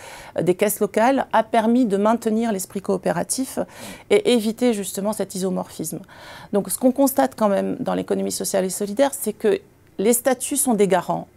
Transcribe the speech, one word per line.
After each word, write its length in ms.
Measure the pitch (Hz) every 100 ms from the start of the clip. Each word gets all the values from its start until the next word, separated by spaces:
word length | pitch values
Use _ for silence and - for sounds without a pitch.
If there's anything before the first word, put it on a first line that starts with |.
| - - - -
des 160 | 165 180
caisses 240 | 208 -
locales, 480 | 202 - 233 277 -
a 120 | 214
permis 420 | 220 233 220 240 247
de 100 | 196
maintenir 540 | 208 233 226 214 233
l'esprit 300 | 196 - 196
coopératif 800 | - 190 185 175 - - 262 - - - 214 - -
et 220 | 415 -
éviter 400 | 247 214 214 247
justement 400 | 208 190 - 196
cet 240 | 214 285 190
isomorphisme. 640 | 185 185 185 - 160 - - - - - -
Donc 160 | 202 190
ce 100 | -
qu'on 120 | 254
constate 440 | 247 277 - 269 -
quand 120 | 214
même 280 | 196 190 -
dans 160 | 190
l'économie 380 | 180 180 196 196
sociale 320 | 190 190 196
et 60 | 190
solidaire, 420 | 185 202 208 277
c'est 200 | - -
que 280 | 202 220 - - _ _ -
les 160 | 196
statuts 420 | 233 269 254 - 277
sont 180 | -
des 140 | 214 202
garants, 400 | 180 - - -